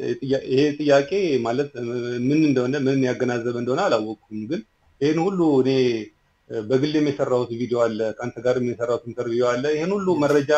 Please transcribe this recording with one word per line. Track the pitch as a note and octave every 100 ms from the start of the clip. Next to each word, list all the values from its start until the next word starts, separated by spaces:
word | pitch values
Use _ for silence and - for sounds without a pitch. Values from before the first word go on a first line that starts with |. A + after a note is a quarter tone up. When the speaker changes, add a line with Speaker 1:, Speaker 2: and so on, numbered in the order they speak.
| B2 A#2+
Speaker 1:
ጥያ-፣ | C3+ C3 -
ይሄ | C3 D3 D3
ጥያቄ | D3 C#3 C#3+ G3 F3+ C3
ማለት | A#2 B2 C#3+ B2 A#2+ B2 A#2+ A#2+
ምን | B2 D3+
እንደሆነ፣ | D3+ B2+ B2 D3
ምን | C3 C3+
ያገናዘበ | B2+ A#2+ B2+ A#2+ A#2 A#2+
እንደሆነ | A#2+ C#3+
አላወቅኩም። | G3 A2+ G#2+ A2 - G#2+ A2
ግን | F3+ - _ _ -
ይሄን | C#3+ D#3
ሁሉ | F3+ F#3 E3 C#3
እኔ | B2+ C3 B2 A2+ G#2 _ _ _ -
በግሌም | A#2 G#2+ C3 D3+ D3+ D3
የሰራሁት | - B2+ B2 A#2+
ቪዲዮ | A#2 A#2+ A#2+
አለ፣ | A#2 A2 A2
ከአንተ | G#2 A#2+ A#2
ጋርም | A#2+ B2+ B2
የሰራሁት | A2 A#2+ A#2 A#2+
ኢንተርቪው | A2+ A#2+ A#2 B2
አለ። | B2 D3
ይሄን | D3+ E3+
ሁሉ | G3+ F#3
Speaker 2:
Yes. | D#3+
Speaker 1:
መረጃ | C#3+ D3 C3+